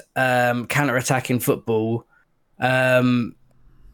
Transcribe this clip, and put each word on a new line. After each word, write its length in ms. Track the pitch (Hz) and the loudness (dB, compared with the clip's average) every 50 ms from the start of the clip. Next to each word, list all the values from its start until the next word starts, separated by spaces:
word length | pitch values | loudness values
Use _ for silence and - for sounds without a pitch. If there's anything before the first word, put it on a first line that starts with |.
| - _ - | -14 _ -2
um, 500 | 135 131 127 127 123 123 123 120 123 120 - | 0 0 2 2 2 2 0 0 -2 -4 -4
counter-attacking 720 | - 139 147 139 120 127 123 - 139 127 123 - 127 120 | -2 0 0 0 0 0 0 0 0 0 0 -2 -2 -2
football, 640 | - - 131 - - - 113 110 113 110 117 117 - _ _ _ _ _ _ _ _ _ _ - | 0 -2 -2 -2 -2 -2 0 0 0 0 -2 -4 -6 _ _ _ _ _ _ _ _ _ _ -4
um, 760 | 123 127 131 131 127 127 127 127 123 127 123 120 117 95 - _ _ _ _ _ - - - - - - | -2 0 0 2 2 2 2 4 4 2 2 0 -2 -4 -10 _ _ _ _ _ -20 -20 -20 -20 -20 -20